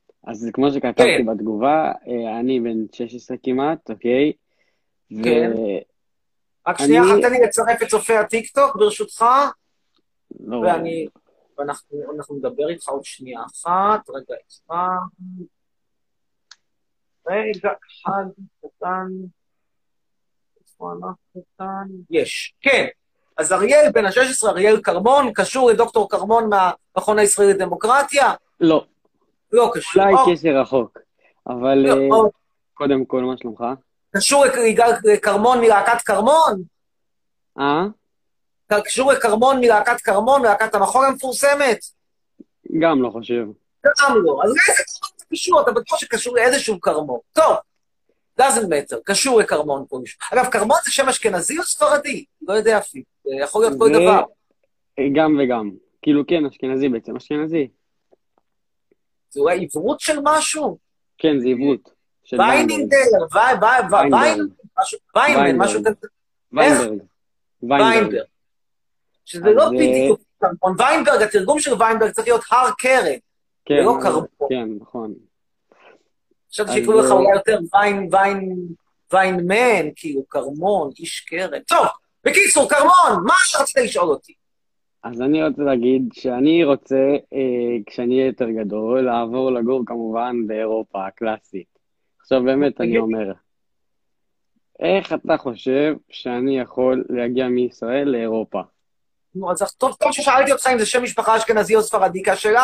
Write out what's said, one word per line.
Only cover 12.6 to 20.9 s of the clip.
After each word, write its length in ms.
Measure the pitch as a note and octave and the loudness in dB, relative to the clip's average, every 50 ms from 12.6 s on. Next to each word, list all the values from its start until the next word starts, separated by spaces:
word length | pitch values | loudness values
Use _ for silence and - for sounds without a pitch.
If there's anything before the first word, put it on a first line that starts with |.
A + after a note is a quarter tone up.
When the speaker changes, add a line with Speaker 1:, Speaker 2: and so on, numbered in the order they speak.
| D3+ D#3+ | -6 -6
Speaker 2:
איתך 200 | E3+ E3 - C#3 | -6 -10 -10 -10
עוד 160 | C#3 C#3+ C#3 | -10 -10 -12
שנייה 360 | - - - C3 B2+ A#2+ A2+ A#2 | -14 -20 -20 -18 -18 -16 -16 -16
אחת. 680 | - - - - E3+ F3+ F#3+ G3 G#3 G#3+ G#3 - - | -16 -16 -12 -6 -4 -2 -2 0 0 -2 -2 -6 -10
רגע, 240 | C3+ C3+ C3 - A#2+ | -16 -16 -14 -14 -16
איתך. 400 | - - _ _ _ _ - E3 F3 F3+ F#3 F#3 F#3 F#3 F3+ _ - F#3 F#3 F#3 F3+ E3+ - _ _ _ _ _ _ _ _ _ _ _ _ _ _ _ _ _ _ _ - - _ _ _ _ _ _ _ _ _ _ _ _ _ - | -16 -18 _ _ _ _ -10 -8 -6 -6 -4 -6 -6 -8 -12 _ -20 -20 -18 -18 -18 -20 -20 _ _ _ _ _ _ _ _ _ _ _ _ _ _ _ _ _ _ _ -20 -20 _ _ _ _ _ _ _ _ _ _ _ _ _ -10
רגע 440 | E3+ F#3+ G#3+ G#3+ G#3+ G3+ F3+ G3 G3+ | -6 -6 -4 -4 -6 -6 -6 -6 -6
אחד 540 | - - _ _ - - - - F#3+ G3 F#3+ F#3 - G3 G3 - _ _ | -6 -8 _ _ -20 -12 -8 -6 -6 -6 -6 -8 -12 -20 -20 -20 _ _
קטן. 460 | D#3 - _ - F3 F3+ F#3 F#3 F#3 F#3 F#3 F#3+ F#3 F3+ - _ _ _ _ _ _ _ _ _ _ _ _ _ _ _ _ _ _ _ _ _ _ _ _ _ | -20 -20 _ -10 -8 -6 -6 -6 -8 -10 -12 -12 -14 -16 -20 _ _ _ _ _ _ _ _ _ _ _ _ _ _ _ _ _ _ _ _ _ _ _ _ _
איפה 320 | _ _ _ - F3+ F3 | _ _ _ -16 -16 -14